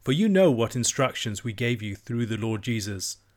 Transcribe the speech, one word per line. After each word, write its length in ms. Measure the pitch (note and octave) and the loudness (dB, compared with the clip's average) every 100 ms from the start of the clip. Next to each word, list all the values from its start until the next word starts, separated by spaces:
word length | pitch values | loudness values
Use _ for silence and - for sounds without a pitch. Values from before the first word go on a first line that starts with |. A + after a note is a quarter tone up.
For 100 | - | 0
you 180 | C#3+ A3 | 2 4
know 220 | F#3+ F#3+ | 6 6
what 240 | A#2+ A#2 | 6 0
instructions 680 | B2+ A#2 - C3 - A#2+ G2+ | 0 -2 0 0 0 -6 -6
we 80 | A#2+ | -8
gave 280 | G#2 A#2+ A#2+ | -4 -2 -2
you 140 | G#2+ | -4
through 320 | G2 - A#2+ A#2 | -10 -6 -4 -2
the 100 | G#2+ | -2
Lord 260 | A2+ A2 | -2 -4
Jesus." 560 | A2 A2+ G2+ G2 - - _ | -2 -4 -4 -6 -8 -10 _